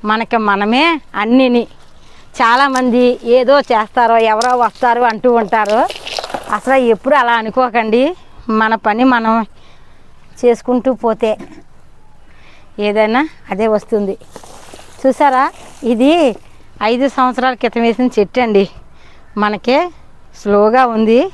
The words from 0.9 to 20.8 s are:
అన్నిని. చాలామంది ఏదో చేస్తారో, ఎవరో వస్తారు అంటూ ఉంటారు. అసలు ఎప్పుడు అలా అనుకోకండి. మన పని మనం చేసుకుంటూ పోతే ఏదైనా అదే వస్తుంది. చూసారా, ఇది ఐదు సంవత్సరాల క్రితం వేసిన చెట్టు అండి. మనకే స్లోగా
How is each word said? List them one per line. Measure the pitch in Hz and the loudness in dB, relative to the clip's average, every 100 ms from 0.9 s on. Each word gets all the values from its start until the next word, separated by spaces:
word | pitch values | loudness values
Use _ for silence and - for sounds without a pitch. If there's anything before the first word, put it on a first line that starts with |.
| 320 - | -2 -6
అన్నిని. | - 214 247 262 240 226 - - - - - - | -8 0 2 2 0 -2 -12 -20 -20 -20 -20 -20
చాలామంది | - 233 240 277 262 254 240 247 247 | -2 0 2 2 0 0 2 2 0
ఏదో | 226 247 247 285 | 2 2 4 2
చేస్తారో, | - 226 214 - 233 226 | 2 -2 -2 0 2 2
ఎవరో | 226 214 247 247 | 2 0 0 0
వస్తారు | 226 - 247 233 | -2 0 -2 2
అంటూ | 240 220 254 | 0 0 0
ఉంటారు. | 240 208 233 208 214 349 - - - - - - | 0 0 -2 0 0 -2 -4 -12 -12 -10 -12 -6
అసలు | 214 254 | -6 0
ఎప్పుడు | 269 240 220 262 | 0 2 0 0
అలా | 285 240 | 0 2
అనుకోకండి. | 233 220 214 254 226 220 226 277 359 - - - | -2 -2 -2 -2 -2 -2 0 0 -4 -16 -20 -4
మన | 214 220 | -2 0
పని | 220 220 214 | -2 -2 0
మనం | 262 247 226 226 214 - - - - - - - - - | 0 0 0 -2 -4 -12 -20 -20 -20 -20 -20 -20 -20 -2
చేసుకుంటూ | 247 226 - 247 262 | 0 0 -2 -2 -2
పోతే | 247 240 220 226 214 - - - - - - - - - - - - - - | -2 -2 -2 -2 -4 -10 -20 -20 -20 -20 -20 -20 -20 -20 -20 -20 -20 -20 -6
ఏదైనా | 208 208 214 233 311 - - | -4 0 0 0 -2 -6 -12
అదే | 190 220 | -4 0
వస్తుంది. | 214 - 220 202 202 - - - - - - - - 262 | -2 -2 -4 -2 -8 -14 -20 -20 -20 -20 -20 -20 -4 -2
చూసారా, | 254 294 262 285 - - - | 2 2 2 -2 -4 -20 -10
ఇది | 247 233 269 339 285 202 - - - - | -4 0 2 4 0 -2 -14 -20 -20 -6
ఐదు | 214 240 269 | -4 0 -2
సంవత్సరాల | - 254 247 254 | 0 -2 0 -4
క్రితం | 247 240 240 | -2 -4 0
వేసిన | 233 226 254 - | -2 0 -2 0
చెట్టు | 202 254 | -2 -2
అండి. | 240 208 196 - - - - - - - | 0 0 0 -6 -20 -20 -20 -20 -14 -4
మనకే | 208 208 - 269 349 - - - - - | -4 -4 -2 0 -2 -8 -20 -20 -20 -12
స్లోగా | 202 202 208 247 | -2 2 2 2